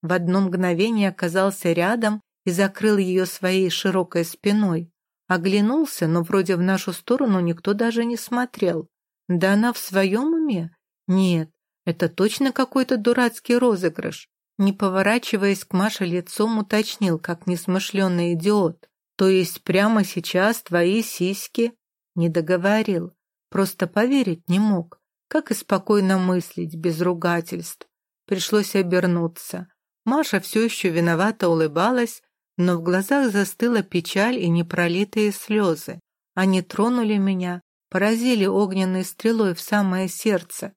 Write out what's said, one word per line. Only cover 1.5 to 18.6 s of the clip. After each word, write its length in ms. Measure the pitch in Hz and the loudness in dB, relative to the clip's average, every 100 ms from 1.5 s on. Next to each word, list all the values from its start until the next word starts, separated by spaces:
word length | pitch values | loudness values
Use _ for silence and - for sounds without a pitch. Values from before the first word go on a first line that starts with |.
| 196 180 | 0 -2
рядом 500 | 170 175 233 220 214 _ _ - | 2 0 0 -2 -2 _ _ -4
и 60 | |
закрыл 460 | 175 196 196 214 208 | 0 0 2 0 2
ее 280 | 185 185 185 | 2 0 -2
своей 440 | - 185 190 185 | -2 -2 0 0
широкой 540 | 165 196 185 175 170 170 | 0 0 0 0 -2 -4
спиной. 640 | - 208 208 208 165 170 _ _ _ _ | -4 0 2 2 0 -6 _ _ _ _
Оглянулся, 800 | 180 175 202 208 285 302 - 165 | -2 2 2 2 2 -2 -2 0
но 160 | 165 | 0
вроде 320 | 170 196 185 180 | 2 0 2 0
в 60 | |
нашу 320 | 180 190 190 | 2 0 -4
сторону 480 | 180 - 247 254 190 | -10 -2 0 2 2
никто 320 | 175 170 - | 0 -2 -2
даже 320 | 208 233 233 233 | 0 0 0 -2
не 100 | 233 | -4
смотрел. 720 | - 240 247 - 185 170 156 _ _ _ _ | -4 -4 -4 -2 -2 -2 -6 _ _ _ _
Да 260 | 180 190 | 0 4
она 200 | 202 233 | 4 2
в 40 | 233 | -2
своем 560 | - 190 196 208 285 | -2 0 2 2 0
уме? 400 | 330 311 196 165 _ _ _ - | 0 0 -2 -4 _ _ _ -2
Нет, 440 | 185 190 170 156 _ _ _ - | 2 4 2 -2 _ _ _ -6
это 220 | 165 165 | -2 -2
точно 440 | - 196 - 269 | 0 0 2 -2
какой-то 460 | 254 262 269 254 254 | 0 -2 0 0 0
дурацкий 600 | 214 240 247 233 - 240 | 2 2 0 -2 0 2
розыгрыш. 720 | 247 202 180 160 - 156 - _ _ _ | 2 2 -2 -4 -8 -10 -18 _ _ _
Не 160 | 196 | 0
поворачиваясь 920 | 196 202 190 190 233 - 208 196 196 - | 2 0 2 2 0 0 0 0 0 -2
к 80 | |
Маше 320 | 185 208 - 185 | 0 0 -2 -2
лицом, 520 | 175 175 - 214 226 | -2 -6 -2 0 0
уточнил, 640 | 202 214 214 - 196 165 | 0 0 -2 -2 0 0
как 260 | - 170 - | -4 -6 -4
несмышленый 880 | 175 - 185 196 196 190 175 175 | -4 -2 -2 -2 -2 0 0 0
идиот: 560 | 170 170 208 | 0 2 2